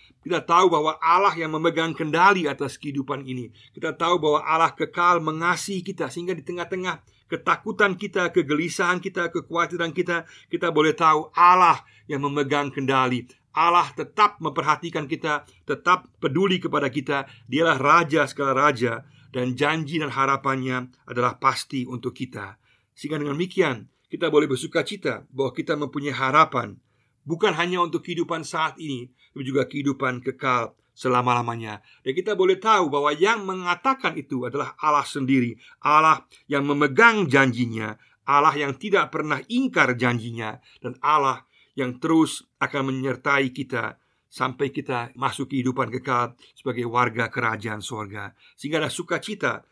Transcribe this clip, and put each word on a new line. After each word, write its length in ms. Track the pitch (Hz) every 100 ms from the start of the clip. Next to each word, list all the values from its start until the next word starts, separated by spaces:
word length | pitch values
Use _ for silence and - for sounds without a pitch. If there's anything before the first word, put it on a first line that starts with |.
| _ _ -
Kita 160 | 170
tahu 240 | - 170 185
bahwa 320 | 165 156 156
Allah 320 | 165 175 202 165
yang 160 | 160
memegang 400 | 156 165 156 165
kendali 560 | 156 160 156 185 196 151
atas 240 | 135 139
kehidupan 480 | - 151 139 127 135
ini. 320 | 135 127 113 - -
Kita 240 | - 160
tahu 240 | - 170 175
bahwa 240 | 151 147
Allah 320 | 151 160 160
kekal 480 | - 156 - 175 175
mengasihi 640 | 156 156 170 165 - 196 180
kita, 240 | 190 143
sehingga 240 | 170 175
di 80 | 170
tengah-tengah 560 | 139 175 175 185 185 165 _ _ -
ketakutan 640 | 160 - 165 - 190 202
kita, 400 | 185 202 190 175
kegelisahan 640 | 180 143 151 165 - 175 180
kita, 320 | 190 180 170
kekhawatiran 640 | 170 - 165 165 175 165
kita, 320 | 156 175 170 165 - _
kita 240 | 170 170
boleh 160 | 151 156 147
tahu 320 | 160 156 160 -
Allah 480 | 175 180 180 156 - _ -
yang 160 | 143 143
memegang 480 | 143 139 143 143
kendali. 560 | 139 131 135 127 123 117 - _
Allah 340 | - 165 175 160
tetap 480 | - 156 - 208 -
memperhatikan 640 | 160 143 147 147 170 160 143
kita, 400 | 156 160 147 - _
tetap 480 | - 147 - 185 - _
peduli 400 | 160 135 196 185
kepada 320 | 165 147 139
kita. 400 | 143 127 143 135 - -
Dialah 320 | 131 165 139
Raja 480 | 135 165 160 156 139
segala 420 | - 139 131 147
raja, 380 | 127 120 113 - _ -
dan 240 | 131 127
janji 480 | 123 143 160 147 160
dan 80 | 147
harapannya 800 | 127 135 139 135 135 131 127 127 _ -
adalah 320 | 120 120 113
pasti 480 | 135 127 - 139 127
untuk 260 | 123 123
kita. 460 | - 131 110 98 98 _ _ _
Sehingga 240 | - - 151
dengan 220 | 147 143
demikian, 500 | 185 190 165 120 - _ _
kita 160 | - 160
boleh 220 | 147 151
bersuka 320 | 127 160 165
cita 400 | - 202 151 113 -
bahwa 260 | 127 135 -
kita 160 | 156
mempunyai 400 | 151 143 143 143
harapan, 640 | 123 131 147 156 131 110 - _ _ _ _
bukan 320 | - 165 214 160
hanya 240 | 175 180
untuk 240 | 170 165
kehidupan 400 | - 165 165 165
saat 320 | 156 165 160 -
ini, 320 | 151 131 123 _ _
tapi 120 | -
juga 200 | 135 139
kehidupan 560 | 127 151 139 131 135 123
kekal 560 | 131 127 135 123 113 - _
selama-lamanya. 880 | - 131 123 123 120 117 117 113 104 _ _
Dan 80 | -
kita 240 | 143 185 196
boleh 240 | 185 185
tahu 320 | 214 208 156
bahwa 200 | 143 147 151
yang 280 | 196 220
mengatakan 760 | 196 185 180 175 262 262 190 160
itu 240 | 131 131
adalah 320 | 123 139 127 -
Allah 240 | 156 147
sendiri, 520 | - 147 131 135 120 110 - -
Allah 440 | 143 151 156 156 - _
yang 240 | - 143 143
memegang 560 | 143 147 131 233 220
janjinya, 720 | 175 135 135 117 120 110 107 107 _ _ -
Allah 240 | 143 151
yang 240 | 151 143 131
tidak 320 | 214 190 151
pernah 280 | 156 151 139 -
ingkar 480 | 240 262 175 135 123
janjinya, 640 | 123 120 117 113 110 117 _ -
dan 160 | 120 120
Allah 440 | 139 151 139 123 - _ _ -
yang 240 | 127 123
terus 480 | 160 160 156 - - -
akan 320 | 131 147 135
menyertai 640 | 131 131 123 151 139 135
kita 480 | 127 - 123 110 - _ _ _
sampai 400 | - 131 123 143
kita 400 | 131 135 123 120
masuk 400 | - 135 - 131
kehidupan 400 | 135 127 127 120
kekal 400 | 123 139 123 120 - _ _
sebagai 320 | 135 120 120
warga 400 | 117 120 110 113
kerajaan 560 | - 117 110 110 107
sorga. 480 | - 113 104 104 101 - _ -
Sehingga 240 | 143 156
ada 80 | 151
sukacita 720 | - 175 165 - 202 135 110 -